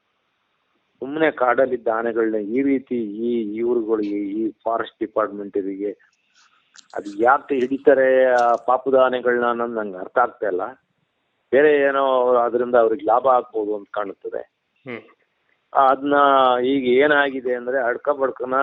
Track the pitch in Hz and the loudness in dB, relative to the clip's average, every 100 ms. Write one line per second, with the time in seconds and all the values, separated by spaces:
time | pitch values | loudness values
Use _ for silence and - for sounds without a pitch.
0 | _ _ _ _ _ _ _ _ _ _ | _ _ _ _ _ _ _ _ _ _
1 | 131 151 156 - 123 123 127 123 117 113 | -10 0 0 2 2 2 2 0 -2 -2
2 | 117 113 110 110 101 123 139 131 135 123 | -2 -2 -2 -2 -4 -2 0 -2 -2 -6
3 | 104 107 117 117 104 110 120 120 110 110 | -6 -6 -4 -4 -4 -4 -2 -2 0 -2
4 | 104 104 98 107 110 - 113 113 110 - | -2 -4 -6 -4 -6 -6 -4 -4 -6 -10
5 | 107 113 101 101 101 104 98 95 101 - | -6 -2 -4 -6 -8 -6 -6 -6 -8 -10
6 | _ _ _ _ _ _ _ - _ 98 | _ _ _ _ _ _ _ -20 _ -12
7 | 101 101 117 139 - 139 127 131 147 135 | -10 -2 2 2 0 -2 -2 0 2 4
8 | 131 131 131 123 120 117 - 127 139 131 | 4 4 4 4 2 0 0 -2 2 2
9 | 127 123 120 120 120 117 120 113 104 90 | 2 0 -2 0 0 -2 -4 -6 -8 -10
10 | 98 131 120 - 104 90 110 - _ _ | -4 -2 -2 -2 -4 -4 -6 -12 _ _
11 | _ _ _ _ _ 135 151 147 139 139 | _ _ _ _ _ 2 4 4 2 0
12 | 135 127 123 123 117 120 120 123 113 104 | 0 2 2 2 2 -2 2 2 2 0
13 | 104 120 131 123 117 110 104 104 101 104 | 0 2 4 2 0 -4 -4 -6 -8 -8
14 | 101 - - 58 - _ _ _ 131 113 | -8 -10 -12 -12 -12 _ _ _ -16 -16
15 | - _ _ _ _ _ _ 143 131 135 | -16 _ _ _ _ _ _ 2 2 2
16 | 143 143 143 135 131 123 127 139 123 127 | 0 2 4 4 4 2 0 0 2 2
17 | 151 143 143 131 123 123 120 135 120 120 | 4 2 0 -4 -4 -4 -4 -2 -2 -2
18 | 143 139 131 - 127 131 | -4 -2 -2 -4 -4 0